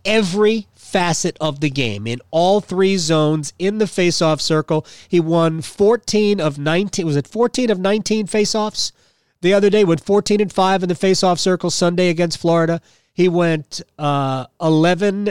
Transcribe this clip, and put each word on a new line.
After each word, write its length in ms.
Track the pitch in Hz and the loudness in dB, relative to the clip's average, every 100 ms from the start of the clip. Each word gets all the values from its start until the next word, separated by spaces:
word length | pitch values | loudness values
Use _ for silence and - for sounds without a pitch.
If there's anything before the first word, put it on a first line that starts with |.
every 600 | 196 220 196 196 214 220 - | -2 0 0 2 2 0 -6
facet 600 | _ - 190 175 165 185 - | _ -6 -2 0 0 -4 -4
of 200 | 156 143 | -6 -2
the 100 | 151 | -4
game, 360 | 131 120 101 113 | -2 -4 -4 -6
in 140 | 123 - | -8 -4
all 300 | 160 180 202 | 0 2 2
three 360 | - 185 190 196 | 0 0 0 0
zones, 560 | 156 156 151 156 147 - | 0 2 2 0 -6 -6
in 200 | 185 214 | -4 -2
the 60 | |
faceoff 560 | 208 - 175 - 160 151 | -2 0 0 2 0 0
circle. 460 | - 156 - 156 - - - | 0 -2 0 -4 -4 -16 -2
He 120 | 175 | 0
won 420 | 160 170 165 160 | 2 2 0 -2
fourteen 800 | - - 202 240 - 214 208 202 | -8 0 2 2 0 0 0 0
of 180 | 156 143 | -2 -2
nineteen, 480 | 147 170 202 - 165 | -2 0 -2 -4 -2
was 100 | 143 | -2
it 120 | - | -2
fourteen 420 | 220 233 - 240 | -2 -2 0 -2
of 80 | 185 | 0
nineteen 480 | 190 214 - 214 202 | 0 -2 -2 -4 -2
faceoffs 680 | 214 208 220 214 - - - _ _ _ _ | -2 0 -2 -4 -6 -8 -10 _ _ _ _
the 140 | 175 | 0
other 160 | 202 202 | 4 4
day? 140 | 214 | 4
Went 200 | 190 165 | 4 2
fourteen 360 | - 202 202 208 | 2 0 2 0
and 120 | 196 | 0
five 300 | - 190 190 | 0 2 2
in 60 | 180 | -2
the 60 | |
faceoff 440 | 175 190 185 185 175 | -2 0 2 2 0
circle 320 | 190 180 - | 0 0 -2
Sunday 380 | - 175 175 180 | 0 0 2 0
against 300 | 165 175 - | 0 -4 -2
Florida. 420 | 170 170 165 165 - _ _ | 0 2 0 -2 -8 _ _
He 160 | - 180 | 0 0
went, 520 | 175 170 160 - - - - | 2 0 -2 -6 -14 -16 -6
uh, 480 | 147 143 135 131 - - | -2 -2 -2 -4 -8 -4
eleven 680 | 165 156 165 175 208 196 208 | 0 4 2 2 -2 -2 -4